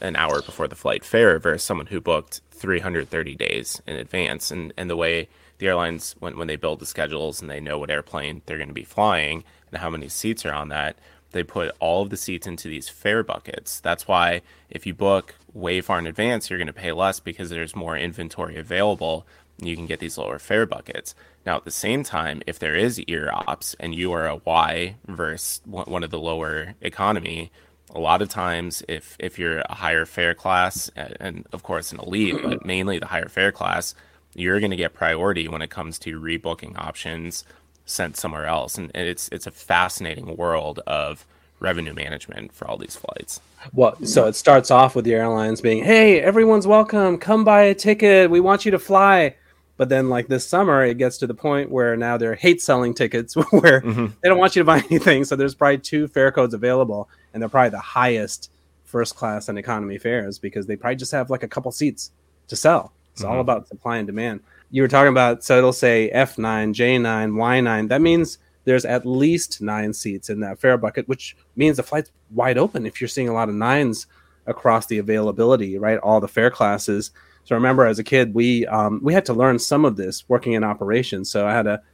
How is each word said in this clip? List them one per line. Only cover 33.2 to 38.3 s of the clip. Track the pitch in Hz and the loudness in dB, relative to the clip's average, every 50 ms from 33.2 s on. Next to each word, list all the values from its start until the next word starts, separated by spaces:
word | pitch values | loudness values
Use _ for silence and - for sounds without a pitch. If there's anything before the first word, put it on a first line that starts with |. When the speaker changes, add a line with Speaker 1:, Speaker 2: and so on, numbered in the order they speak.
| - - | -8 -4
Speaker 1:
fare | - 95 98 101 | -2 0 0 0
class, | - - - 92 85 87 - - - _ _ _ _ _ _ _ - | 0 -2 -4 -4 -2 -4 -4 -8 -12 _ _ _ _ _ _ _ -10
you're | 87 87 90 98 104 | -6 -2 -2 0 0
gonna | 107 101 95 | 0 -2 -2
get | 87 85 80 | -4 -6 -6
priority | - - 85 82 82 80 90 101 95 85 80 | -4 -2 -2 -2 0 0 0 -2 -2 -2 -4
when | 80 80 78 | -6 -8 -10
it | 80 82 | -10 -10
comes | - 95 80 80 80 - | -10 -12 -12 -12 -12 -14
to | - 82 80 80 | -12 -12 -12 -10
rebooking | 80 82 82 82 - 85 85 - - - - | -8 -8 -8 -6 -6 -8 -10 -10 -12 -14 -12
options | 82 80 80 - - - 82 82 82 82 85 - - - _ - _ _ _ _ _ _ | -12 -12 -12 -12 -12 -12 -12 -10 -10 -12 -12 -12 -14 -16 _ -20 _ _ _ _ _ _
sent | - - - 90 82 73 | -10 -8 -6 -6 -6 -6
somewhere | - - 82 | -8 -10 -8